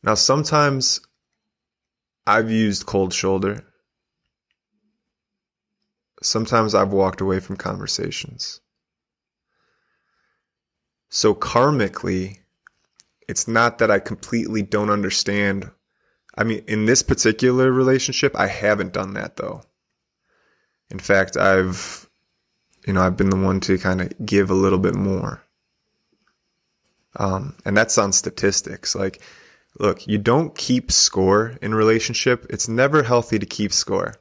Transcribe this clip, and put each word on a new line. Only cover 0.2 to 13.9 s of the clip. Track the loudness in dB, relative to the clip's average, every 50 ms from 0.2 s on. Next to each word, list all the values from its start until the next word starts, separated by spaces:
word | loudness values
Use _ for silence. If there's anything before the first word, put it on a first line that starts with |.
| 2 2 2 2 0 2 2 2 4 2 2 0 -2 -2 -4 -4 _ _ _ _ _ _ _ _ _ _ _ _ _ _ _ _ _ _ _ _ _ _ _ _ _
I've | 2 2 2 2 2
used | 0 2 2 0 0 -4 -6
cold | -2 0 0 0 0 -2
shoulder. | -2 -2 0 0 0 0 -2 -4 -6 -12 _ _ _ _ _ _ _ _ _ _ _ _ _ _ _ _ _ _ _ _ _ _ _ _ _ _ _ _ _ _ _ _ _ _ _ _ _ _ _ _ _ _ _ _ _ _ _ _ _ _ _
Sometimes | -6 -2 -2 -2 -2 0 2 2 2 2 2
I've | 2 2 2
walked | 2 2 2 2 0 -2
away | -2 -2 -2 -2
from | -4 -8 -12
conversations. | -10 -8 -8 -8 -8 -8 -8 -6 -6 -6 -8 -8 -10 -12 -12 -12 -12 -12 -12 -12 -16 _ _ _ _ _ _ _ _ _ _ _ _ _ _ _ _ _ _ _ _ _ _ _ _ _ _ _ _ _ _ _ _ _ _ _ _ _ _ _ _ _ _ _ _ _ _ _ _ _ _
So | -4 0 2 2 2
karmically, | 0 -4 0 2 2 4 4 2 2 0 -2 -2 -6 -6 -4 -4 -4 -4 -8 -12 _ _ _ _ _ _ _ _ _ _ _ _ _ -20 _ _ _ _
it's | -8 -6 -6 -4
not | 0 2 2 2 2 2
that | 2 2 2